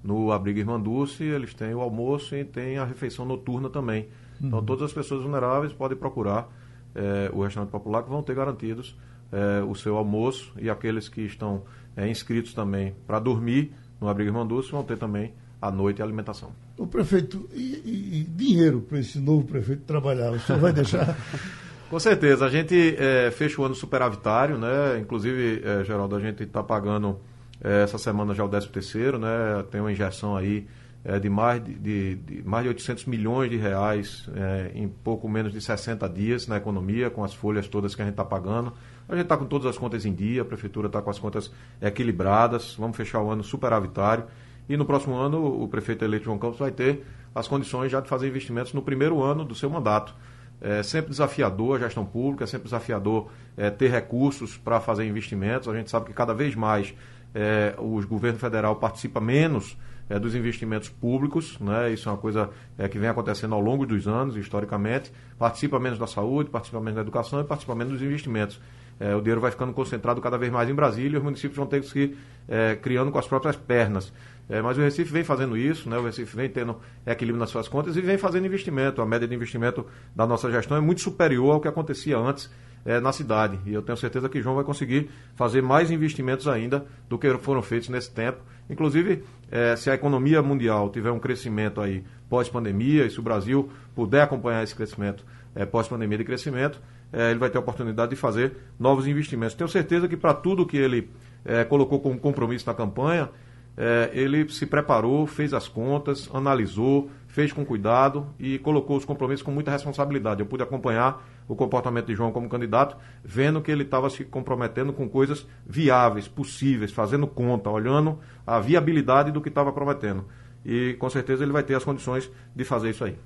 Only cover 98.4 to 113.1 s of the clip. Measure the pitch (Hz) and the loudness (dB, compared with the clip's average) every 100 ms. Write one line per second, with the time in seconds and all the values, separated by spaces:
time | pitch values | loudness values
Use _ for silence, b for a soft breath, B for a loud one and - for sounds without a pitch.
98.4 | 131 B B - 123 139 135 147 147 120 | 0 B B 0 4 4 2 0 -2 -2
99.4 | 113 - 170 190 151 170 175 165 165 143 | -4 -2 0 0 4 2 2 2 2 4
100.4 | 175 190 175 143 135 120 - B B B | 2 2 2 4 4 2 -2 B B B
101.4 | - 117 117 143 131 139 139 127 147 143 | 0 2 4 4 4 2 0 0 0 0
102.4 | 117 123 120 110 107 104 143 170 135 B | 0 -2 -4 -2 -4 0 2 2 0 B
103.4 | B B B - 117 117 117 127 135 147 | B B B -4 2 2 2 0 2 2
104.4 | 151 - 143 147 147 120 113 143 151 - | 2 -2 0 0 4 4 4 2 0 -2
105.4 | 147 135 - 113 123 143 143 139 - 135 | -2 -2 -4 -4 0 0 0 -4 -4 -2
106.4 | 139 131 98 90 127 139 139 B B - | 2 2 2 2 4 4 2 B B 0
107.4 | 147 151 139 113 101 120 139 143 143 - | 0 0 -2 0 4 6 6 2 -8 -8
108.4 | 131 135 143 151 143 139 135 147 131 139 | -4 -2 2 2 2 -2 0 -2 -2 -2
109.4 | - 139 151 143 143 139 143 139 110 101 | -2 -2 -2 -2 -2 -2 0 0 0 0
110.4 | 104 127 123 131 127 113 127 143 B B | -2 -2 -2 -2 0 4 2 2 B B
111.4 | - 113 127 123 123 120 113 104 117 117 | -10 -2 2 2 0 -2 -2 0 0 0
112.4 | 120 123 117 113 139 - B | -4 -4 2 4 4 0 B